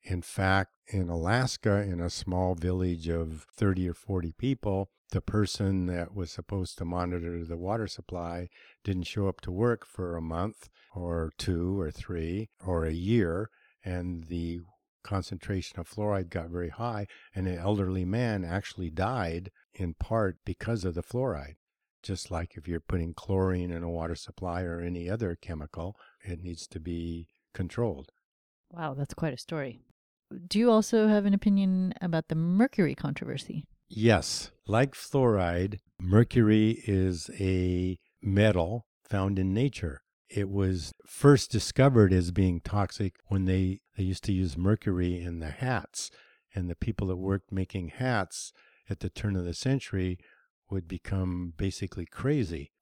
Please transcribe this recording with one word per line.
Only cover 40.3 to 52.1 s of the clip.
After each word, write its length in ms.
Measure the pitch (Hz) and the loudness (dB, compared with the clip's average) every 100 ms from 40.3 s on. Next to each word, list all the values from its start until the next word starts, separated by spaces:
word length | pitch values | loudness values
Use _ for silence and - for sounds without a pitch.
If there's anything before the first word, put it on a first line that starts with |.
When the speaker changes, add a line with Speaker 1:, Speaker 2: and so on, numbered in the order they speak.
| - 98 | -4 -2
Speaker 1:
was 420 | 98 95 92 76 - - | 2 2 2 -4 -14 -18
first 440 | - 143 139 - | 4 8 8 6
discovered 600 | 110 - - 135 123 101 | -2 -2 4 6 8 8
as 200 | 92 87 | 6 2
being 280 | 90 92 85 | 2 2 2
toxic 560 | - 101 98 - 98 - - | -2 -2 -2 -2 -6 -6 -4
when 180 | 98 92 | 0 2
they, 340 | 92 92 95 _ - | 2 2 -2 _ -4
they 80 | |
used 220 | 92 95 - | -4 -2 -2
to 80 | |
use 240 | 92 92 76 | 0 0 0
mercury 640 | 92 110 - 90 90 90 | 2 2 2 0 0 0
in 180 | 87 85 | -6 -6
the 120 | 78 | -8
hats. 600 | 73 127 117 - - - - - _ _ | -6 -2 -2 -4 -10 -12 -14 -20 _ _
And 160 | - 90 | -6 -4
the 60 | 85 | -4
people 320 | - 104 95 | -4 -2 -2
that 80 | 90 | -2
worked 380 | 95 98 - | 0 -2 -2
making 400 | 95 92 98 85 - | -4 -4 -4 -8 -4
hats 560 | 127 117 92 - - _ _ _ - | 0 0 -2 -6 -14 _ _ _ -10
at 100 | 101 | -6
the 100 | 92 | -6
turn 280 | - 104 95 | -4 -2 -2
of 80 | 87 | -2
the 80 | |
century 680 | 85 127 135 - 98 92 90 _ _ _ _ - | -4 0 -2 -2 -2 -2 -4 _ _ _ _ -8
would 200 | 95 85 | -6 -6
become 640 | 90 - 98 92 90 90 82 | -10 -4 -2 -2 -2 -6 -4
basically 500 | 98 - 98 - | -4 -4 -8 -8
crazy 680 | 85 | -12